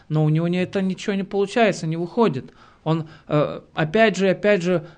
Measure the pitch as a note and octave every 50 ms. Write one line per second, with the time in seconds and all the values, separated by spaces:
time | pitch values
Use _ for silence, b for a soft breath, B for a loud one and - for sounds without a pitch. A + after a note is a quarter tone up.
0 | B - D3+ D#3 D#3 D3+ D#3 D#3+ E3 F3 F3 F3+ F3+ F3 - G3+ F#3+ F#3+ F3+ -
1 | - - G3 G3 F#3+ G3 - G3 G3+ G3 - B3 A3+ G3+ E3 - E3+ D#3 D#3+ E3
2 | F3 E3+ - A#3+ A3+ G3 C#3+ C3 D#2 - b b b b b b - D#3 D#3+ E3
3 | D#3 D#3 B B B - D3+ D3+ C3+ D#2 E2+ - - - - D#3+ D#3+ D#3 D#3 A3
4 | A3+ A3 F3+ F3+ G3 F#3+ F3 - - G#3 G#3 F#3+ E3+ F3+ F3+ E3 D#3 B B